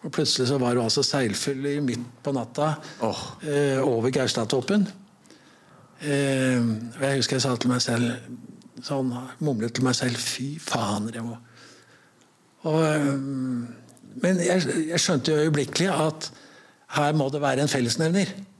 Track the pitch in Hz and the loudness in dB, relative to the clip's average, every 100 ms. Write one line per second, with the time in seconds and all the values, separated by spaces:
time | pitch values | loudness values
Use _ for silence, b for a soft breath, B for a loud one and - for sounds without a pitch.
0 | 160 139 147 - 123 139 123 123 113 147 | -6 -2 0 2 2 2 2 2 2 0
1 | 139 147 120 98 - 135 139 143 143 117 | 0 0 0 -2 -2 -4 -2 -2 -2 -4
2 | 120 - - 135 113 - 151 151 B B | -6 -8 -4 -4 -4 -2 -2 -2 B B
3 | 113 95 - - 156 143 143 135 135 117 | -4 -4 -8 -10 -2 2 2 2 2 2
4 | 120 131 127 - 110 135 120 202 190 - | 2 2 0 0 0 0 2 2 2 -2
5 | - _ B B B B B B B - | -20 _ B B B B B B B -10
6 | 151 139 139 135 131 127 117 110 117 - | -2 0 2 2 2 2 2 0 -6 -4
7 | 135 139 127 131 135 123 123 123 120 117 | 0 0 0 0 0 0 2 2 2 0
8 | 120 120 - - - - - - - 139 | 0 -2 -10 -16 -16 -20 -20 -16 -6 -2
9 | 131 123 127 - 151 120 117 117 131 123 | -2 -4 -8 -4 -2 0 -2 0 0 2
10 | 123 117 - - 131 151 - 123 104 101 | -2 -2 -6 -6 -8 -8 -4 -2 -2 -2
11 | 107 117 117 120 B B B B B B | -4 -6 -8 -10 B B B B B B
12 | B B B _ _ _ 165 156 160 151 | B B B _ _ _ -2 2 4 2
13 | 143 139 135 135 131 123 120 117 - - | 2 0 -2 -4 -2 -2 -4 -10 -20 -20
14 | - - 175 185 170 185 143 - 156 170 | -18 -2 0 2 2 2 2 0 0 0
15 | - 156 113 156 156 147 131 - 185 151 | 2 2 2 4 4 2 0 0 0 2
16 | 156 156 - B B B B B B - | 0 -2 -10 B B B B B B 0
17 | 147 151 135 143 139 131 147 139 120 117 | 2 2 0 0 2 2 2 2 0 2
18 | 160 185 190 - - _ | 2 2 0 -4 -16 _